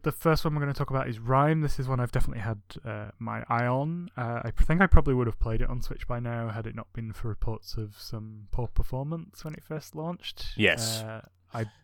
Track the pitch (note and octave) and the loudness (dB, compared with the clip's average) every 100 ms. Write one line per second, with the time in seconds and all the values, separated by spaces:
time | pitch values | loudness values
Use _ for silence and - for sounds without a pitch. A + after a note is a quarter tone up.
0 | D#3 - E3 D#3 E3 D3+ C#3+ C3+ C#3 C3+ | -4 0 2 2 2 0 -2 -2 -2 -2
1 | C3 A2 A#2 C3 D3 D#3+ D3 - C3 B2+ | -2 -6 2 4 4 4 2 0 0 -2
2 | B2 C3 C#3 C3 G2+ G#2+ _ - A#2 G#2+ | 0 2 2 2 -6 -6 _ -14 -10 -10
3 | G#2 - A2 A2 A#2 A#2 B2 B2+ D3+ E3+ | -10 -10 -8 -8 -2 0 2 0 -2 -6
4 | F3 - A#2+ A#2 A#2 - - E3 F#3+ E3+ | -10 -8 -6 -4 -4 4 6 6 10 10
5 | C#3+ B2+ A#2+ - A#2+ A2 B2 B2 - - | 8 4 2 0 0 2 2 0 -4 -4
6 | - A#2+ A#2+ A#2 A#2 G#2+ A2+ A#2 A2+ A#2 | -6 -4 -4 -6 -6 -6 -8 -10 -12 -10
7 | A2+ G#2+ A2 G2+ A2+ A2 - A#2 G#2+ - | -10 -6 -6 -2 -2 -2 -6 -8 -8 -12
8 | - G#2+ A2 G#2+ G#2 - A#2+ - - C3 | -12 -10 -10 -16 -6 -4 2 2 2 -2
9 | C#3+ E3 - - D#3 D3+ - D#3 - D#3 | -6 -8 -10 -14 -14 -14 -10 -10 -10 -10
10 | D#3+ F3 - - - - G2+ D#2+ A2+ A2 | -8 -8 -12 -8 -8 2 2 4 -2 -4
11 | A2 A2+ - _ _ A#2+ A2 _ | -8 -12 -16 _ _ -10 -10 _